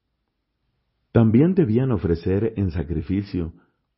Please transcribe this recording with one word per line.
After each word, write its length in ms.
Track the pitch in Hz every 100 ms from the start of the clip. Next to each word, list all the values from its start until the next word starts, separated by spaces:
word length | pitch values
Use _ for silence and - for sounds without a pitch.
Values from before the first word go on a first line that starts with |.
| _ _ _ _ _ _ _ _ _ _ _
También 420 | 120 113 113 170
debían 380 | 190 123 113 131
ofrecer 640 | 101 82 82 92 98 113 -
en 140 | 98
sacrificio 840 | 82 73 78 - 95 101 90 80 - _ _ _